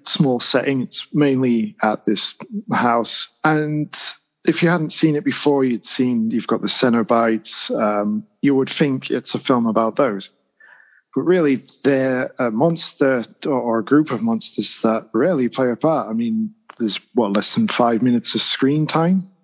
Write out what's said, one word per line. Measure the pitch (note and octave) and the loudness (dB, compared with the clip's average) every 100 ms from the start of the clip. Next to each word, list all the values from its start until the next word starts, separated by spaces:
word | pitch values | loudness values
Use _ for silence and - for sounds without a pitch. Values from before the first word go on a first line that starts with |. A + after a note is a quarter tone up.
| - | -6
small | - C#3 B2 | 0 0 0
setting. | - C3 C#3 C3+ | 0 0 0 -2
It's | A#2 - - | -4 -8 -4
mainly | D3+ C#3+ C3 B2+ A#2 G#2 - | 0 2 2 2 2 -2 -2
at | A2 G#2+ - | -2 0 -2
this | G2+ - - - G#3 - | -2 -4 -8 -12 -10 -4
house. | - A#2+ A#2 A#2 - - _ | -2 2 0 -2 -6 -8 _
And | D#3 D#3 D3+ D3+ D3 - - - _ _ - | 0 0 0 -4 -6 -8 -14 -14 _ _ -2
if | D#3+ | 2
you | E3+ | 2
hadn't | F3 D3+ | 2 -2
seen | - D#3+ D3 | 0 2 2
it | C3+ | -2
before, | - D3+ C#3+ C3 | 0 0 2 2
you'd | A#2 - | -2 -6
seen, | - B2+ A#2 A2+ | -2 0 0 0
you've | A2+ - | -2 -2
got | G#2 | -2
the | G2 | -2
Cenobites, | - B2+ A#2 G2+ A#2 A2+ A2 - - - | 0 2 2 2 2 2 0 -4 -6 -4
um, | A#2+ G#2+ G#2 G#2 G#2+ - - | -2 0 0 -2 -4 -6 -2
you | C#3+ C3+ | 0 2
would | C3 | 0
think | - D3 B2+ - | 0 0 -2 -4
it's | B2+ - - | -6 -4 -6
a | |
film | - B2 A#2 | 0 0 2
about | G#2+ A2+ G#2+ | 0 0 0
those. | C3+ G2 - _ _ _ - - _ _ _ | 0 0 -8 _ _ _ -20 -20 _ _ _
But | C3 | -4
really, | D#3 F3+ D3 B2+ - - | 2 2 2 0 -4 -4
they're | C#3 C3+ C3 B2+ C3 - | 0 2 0 -2 -4 -4
a | A#2+ | -2
monster | A2 E3 E3 - - C#3 B2+ G#2+ - D#3+ | 2 2 0 -6 0 2 2 -4 -8 -2
or, | C3 | -2
or | A#2+ A2+ | 0 -2
a | |
group | - C#3+ D3+ | 4 4 4
of | A#2 | 0
monsters | A2+ A2+ - - G#2 - | 0 -2 -4 -6 -6 -2
that | A2+ A2 - | 0 0 -2
rarely | A2 E3+ D#3+ A#2+ | 0 0 0 -2
play | - B2+ | 0 -2
a | A2+ | 0
part. | D#3+ D3 G#2 | 0 0 -2
I | |
mean, | A2+ A#2 A2 G#2+ - _ - | -4 -2 -2 -4 -8 _ -6
there's, | A2+ - _ | -4 -4 _
what, | B2 G#2 | -2 0
less | G2+ G2+ - | 0 -2 0
than | A2 | 0
five | - A#2+ A#2 | 2 2 2
minutes | B2 A#2+ - A2 | 2 0 -2 -4
of | |
screen | - - C3+ D3+ D3+ | -2 0 0 2 0
time | D#3 E3 F#3+ F3+ _ | 0 2 0 -2 _